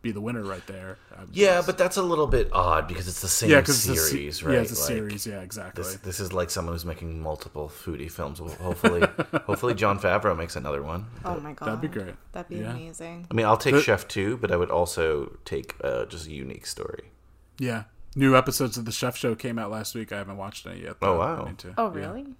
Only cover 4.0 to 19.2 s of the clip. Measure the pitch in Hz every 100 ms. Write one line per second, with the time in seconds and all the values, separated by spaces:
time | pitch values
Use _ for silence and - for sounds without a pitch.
4 | 78 69 73 76 80 120 113 113 73 113
5 | 107 104 110 101 92 104 92 87 92 95
6 | 95 87 95 92 85 95 85 85 85 80
7 | 82 80 80 76 - 76 76 - - 76
8 | 78 - 73 76 82 76 90 87 113 87
9 | - - - 156 - - 123 104 104 98
10 | 98 101 107 82 85 87 69 71 73 85
11 | 110 - 185 170 147 147 113 110 147 -
12 | 92 - - 180 175 175 113 120 165 -
13 | 165 170 - 113 107 113 139 139 147 101
14 | - 104 98 120 104 87 87 82 87 -
15 | 80 76 67 - - 67 65 - 69 62
16 | - 82 80 73 65 - - - - -
17 | - - _ - _ - 127 113 107 -
18 | - 131 135 131 131 - 127 123 113 -
19 | 123 -